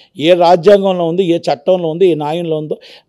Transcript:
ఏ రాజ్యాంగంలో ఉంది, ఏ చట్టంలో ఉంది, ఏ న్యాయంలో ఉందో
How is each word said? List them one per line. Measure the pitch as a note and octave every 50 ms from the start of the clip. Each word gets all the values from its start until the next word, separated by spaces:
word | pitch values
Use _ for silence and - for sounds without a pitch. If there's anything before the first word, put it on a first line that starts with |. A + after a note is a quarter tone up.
| _ _ _ -
ఏ | C3+ E3 F3+
రాజ్యాంగంలో | F3 F3 E3 F3+ F3+ D#3 F#3+ G#3 G3+ G3 G3 F#3 F3+ E3+ E3
ఉంది, | E3 F3+ G3
ఏ | E3+ E3+ E3+
చట్టంలో | - - D3 - - - F#3 F#3 F3 D#3+
ఉంది, | D#3 E3+ F#3+ F#3
ఏ | D#3+
న్యాయంలో | D3+ D3+ D3 D#3+ F3 F3 E3 D#3 D#3
ఉందో | D#3 D3+ - - - - - - _